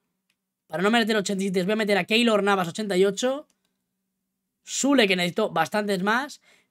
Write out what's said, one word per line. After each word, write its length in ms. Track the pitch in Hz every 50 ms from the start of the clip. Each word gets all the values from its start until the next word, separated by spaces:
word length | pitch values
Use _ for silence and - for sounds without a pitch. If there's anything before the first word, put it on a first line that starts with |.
| _ _ _ _ _ _ _ _ _ _ _ _ _
Para 160 | _ 160 160
no 80 | 190 208
meter 260 | 233 233 220 214 226
ochenta 280 | 214 180 - 202 190 196
y 40 |
siete, 160 | 196 180 190 175
voy 100 | 190 214
a 40 |
meter 200 | 220 220 202 202
a 80 | 190 175
Keylor 360 | - 214 233 240 233 220 202 196
Navas 240 | 202 196 190 175
ochenta 300 | 170 - - 220 202 180
y 80 | 180 196
ocho. 420 | 202 196 196 247 254 269 294 302 _ _ _ _ _ _ _ _ _ _ _ _ _ _ _ _ _ _ _ _ _ _ _ _
Sule, 440 | - - - - 277 285 254 220
que 80 | 190 190
necesito 360 | 180 175 175 156 - - 175
bastantes 520 | 165 165 160 - - 214 208 202 196 185 190
más. 380 | 208 220 247 285 285 - - _ _ _ _ _ _